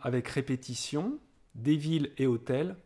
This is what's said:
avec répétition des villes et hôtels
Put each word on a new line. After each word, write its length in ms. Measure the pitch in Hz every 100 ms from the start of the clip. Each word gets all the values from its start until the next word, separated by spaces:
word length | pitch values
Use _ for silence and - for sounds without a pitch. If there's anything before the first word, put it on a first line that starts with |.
avec 260 | 127 123 120
répétition 880 | - 127 131 - 123 - 147 196 302 - _ _
des 220 | - 120 156
villes 360 | 156 160 143 -
et 100 | 135
hôtels 500 | 117 - 135 170 190